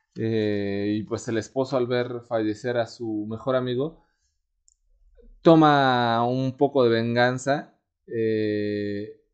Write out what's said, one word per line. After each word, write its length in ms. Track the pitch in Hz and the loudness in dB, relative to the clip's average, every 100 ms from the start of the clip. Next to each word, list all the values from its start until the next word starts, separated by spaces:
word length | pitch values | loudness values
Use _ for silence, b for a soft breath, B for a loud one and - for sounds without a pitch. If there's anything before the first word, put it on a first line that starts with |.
| _ - | _ -8
eh, 800 | 113 113 107 104 101 101 101 104 | -2 0 0 -2 -2 -2 -2 -2
y 60 | |
pues 240 | 98 110 - | -4 -6 -4
el 100 | 113 | -4
esposo 380 | 104 135 131 135 | -4 -4 -2 -2
al 120 | 123 | -2
ver 340 | 123 123 120 - | -2 -4 -8 -6
fallecer 500 | 113 107 107 127 120 | -2 -2 -4 -4 -4
a 80 | 113 | -4
su 420 | - 117 107 107 | -6 -6 -6 -6
mejor 260 | 113 135 127 | -6 -4 -2
amigo, 500 | 127 123 156 - _ _ _ _ _ _ _ _ _ _ _ _ - - | -2 -4 -4 -8 _ _ _ _ _ _ _ _ _ _ _ _ -20 0
toma 800 | 175 160 151 143 131 123 120 117 120 | 6 8 8 6 4 2 2 2 0
un 300 | 127 131 127 | 0 -4 0
poco 260 | 139 139 | 0 4
de 60 | 120 | 4
venganza, 880 | 113 117 120 123 127 135 147 - _ _ _ - | 4 2 2 2 0 -2 -4 -6 _ _ _ -10
eh, 1120 | 117 110 110 107 104 104 104 101 101 107 - _ | -4 0 0 0 -2 -4 -4 -6 -8 -10 -16 _